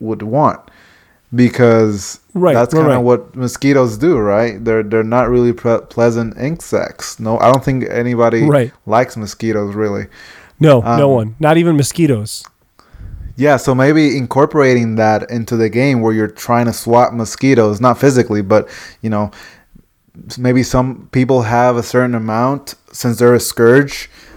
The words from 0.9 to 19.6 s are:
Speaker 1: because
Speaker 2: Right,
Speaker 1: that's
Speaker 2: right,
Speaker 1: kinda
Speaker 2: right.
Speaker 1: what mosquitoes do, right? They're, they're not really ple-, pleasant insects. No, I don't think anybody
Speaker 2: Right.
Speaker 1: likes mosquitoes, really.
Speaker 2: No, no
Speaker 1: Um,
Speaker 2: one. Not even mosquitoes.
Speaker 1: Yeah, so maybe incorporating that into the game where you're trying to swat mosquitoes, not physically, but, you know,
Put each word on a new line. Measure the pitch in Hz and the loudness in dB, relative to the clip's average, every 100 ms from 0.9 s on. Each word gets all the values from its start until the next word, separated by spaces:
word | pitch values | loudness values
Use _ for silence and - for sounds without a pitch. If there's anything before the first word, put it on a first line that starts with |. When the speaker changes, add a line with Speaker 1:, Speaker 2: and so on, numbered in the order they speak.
| _ _ _ - | _ _ _ -8
Speaker 1:
because | 120 123 - 120 113 110 104 - - _ | 0 0 2 2 4 2 -2 -8 -16 _
Speaker 2:
Right, | 185 180 | -2 2
Speaker 1:
that's | 120 120 | 2 0
Speaker 2:
right, | 160 | 2
Speaker 1:
kinda | 151 123 | 2 2
Speaker 2:
right. | |
Speaker 1:
what | 123 120 - 131 | 2 0 -2 -8
mosquitoes | 123 - 139 139 123 107 | -8 -4 0 2 0 0
do, | 156 147 | 0 0
right? | 104 101 117 101 | 0 0 0 -4
They're, | 113 110 | -2 -2
they're | 104 110 | 0 -2
not | 110 123 117 | 0 0 0
really | 123 120 | 2 0
ple-, | 117 120 113 | 0 -2 -2
pleasant | - - 117 113 113 - | -4 -2 0 0 -6 -6
insects. | 135 165 - 101 - - - - | -8 -8 -6 -4 -4 -10 -16 -10
No, | 110 110 | -4 0
I | 120 | 2
don't | 131 | 2
think | 143 131 104 | 0 -4 -4
anybody | 113 120 117 117 113 | -4 -4 0 2 2
Speaker 2:
Right. | 147 143 123 - - | 2 2 0 -6 -2
Speaker 1:
likes | 110 127 117 | 0 0 -4
mosquitoes, | 101 - 110 107 101 | -14 -8 -4 -4 -4
really. | 101 107 101 - - - - - - | -4 -4 -4 -10 -16 -20 -20 -16 0
Speaker 2:
No, | 151 131 | 4 4
no | 113 143 139 | 4 2 2
Speaker 1:
Um, | 127 | 2
Speaker 2:
one. | 110 113 | -2 -2
Not | 156 165 | 2 2
even | 170 151 | 2 2
mosquitoes. | 120 - 160 113 104 - - _ _ _ _ - - - - - | 0 0 0 0 -4 -12 -18 _ _ _ _ -20 -18 -16 -14 -2
Speaker 1:
Yeah, | 143 131 | 2 2
so | - | 2
maybe | 127 135 160 147 135 | 2 2 4 2 0
incorporating | 120 135 151 156 135 127 117 110 | -4 0 0 2 2 2 0 0
that | 107 107 - | 0 0 -2
into | 117 110 117 | -8 -4 -2
the | 110 | 0
game | 110 139 127 | 0 0 0
where | 113 | 0
you're | 110 104 | 0 -2
trying | - - 120 120 | -6 -2 0 0
to | |
swat | 113 - 117 123 | -2 0 2 2
mosquitoes, | 117 110 - 135 131 107 104 | 0 -8 -2 0 2 2 2
not | 123 117 | 0 2
physically, | 139 127 113 104 | 2 2 0 0
but, | 98 107 - - - - | 2 0 0 -10 -20 -12
you | 113 | -6
know, | 104 104 - - - | -4 -4 -8 -20 -20